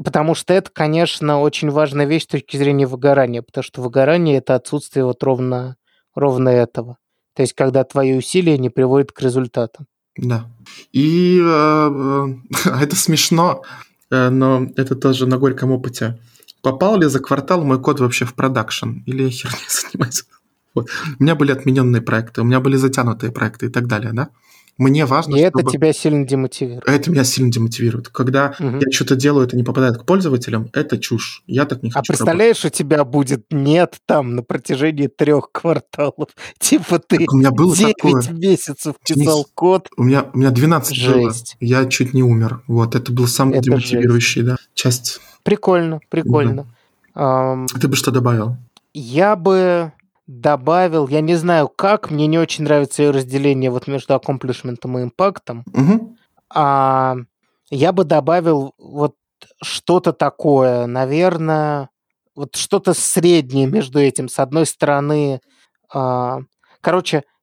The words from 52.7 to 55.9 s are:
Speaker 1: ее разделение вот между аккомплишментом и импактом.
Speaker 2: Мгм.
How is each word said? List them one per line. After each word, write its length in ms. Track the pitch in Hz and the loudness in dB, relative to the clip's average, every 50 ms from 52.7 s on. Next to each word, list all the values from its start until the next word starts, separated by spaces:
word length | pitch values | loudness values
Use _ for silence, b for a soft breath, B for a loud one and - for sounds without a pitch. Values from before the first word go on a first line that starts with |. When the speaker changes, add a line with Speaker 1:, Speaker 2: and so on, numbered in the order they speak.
| 151 147 143 131 - - | 2 2 2 0 0 0
Speaker 1:
ее 120 | 147 147 139 | 0 2 2
разделение 580 | 135 131 123 131 139 139 139 135 131 131 131 | 0 -2 -2 -4 0 0 0 0 0 -2 -2
вот 160 | 123 127 - | -4 -4 -6
между 260 | 139 139 131 - - 139 | -6 -8 -8 -2 -2 -2
аккомплишментом 840 | 131 - - 139 127 - 127 120 - - 123 120 - - 127 127 127 | -2 0 -4 -6 -6 -6 -8 -8 -8 -8 -10 -10 -10 -8 -8 -6 -6
и 40 | 123 | -6
импактом. 600 | 120 - - 185 202 190 - - - 120 120 123 - 117 | -8 -2 -2 -2 -2 -2 -6 -12 -12 -12 -12 -14 -4 0
Speaker 2:
Мгм. 440 | 120 135 165 | 2 2 4